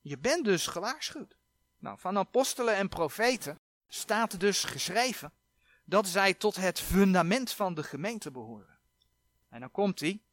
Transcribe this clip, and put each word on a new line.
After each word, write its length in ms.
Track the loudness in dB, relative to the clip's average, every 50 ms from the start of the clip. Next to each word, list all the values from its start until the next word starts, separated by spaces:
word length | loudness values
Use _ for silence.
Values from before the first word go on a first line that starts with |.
Je 160 | _ -10 -10
bent 280 | -4 0 0 0 2 2
dus 220 | 2 2 2 0
gewaarschuwd. 680 | -4 -4 -4 -4 -4 -6 -6 -8 -10 -10 -10 -14 _ _ _ _ _ _ _ _ _ _
Nou, 220 | _ -14 -14 -14 -8
van 180 | -6 -2 0
apostelen 580 | 0 -2 _ 2 2 2 2 0 0 2 2 2
en 140 | 2 0 -2
profeten 720 | 0 -2 -2 -2 0 2 2 2 2 0 -4 -10 -12 -12 _ _ _ _ _
staat 520 | _ -12 -12 -4 -2 0 0 0 0 -2 0
dus 240 | 0 2 2 2 -2
geschreven 720 | -4 -4 -6 -6 -2 0 0 0 0 -2 -6 -10 -16 _ _ _ _ _ _ _ _ _ _ _
dat 240 | 2 2 2 2
zij 260 | 2 2 4 4 4 2
tot 220 | _ 0 0 0
het 240 | 2 0 0 0 -2
fundament 720 | -2 2 6 6 6 8 6 4 4 4 2 0 0 -4
van 220 | -4 -2 -2 -2 -2
de 100 | -4 -8
gemeente 480 | -8 -8 -6 -6 -6 -6 -6 -10 -10
behoren. 480 | -12 -12 -14 -14 -16 -18 -18 _ _ _ _ _ _ _ _ _ _ _ _ _ _ _ _ _
En 100 | -16 -16
dan 120 | -16 -8
komt-ie. 540 | _ 0 0 0 0 0 -2 -4 -4 -4 _ _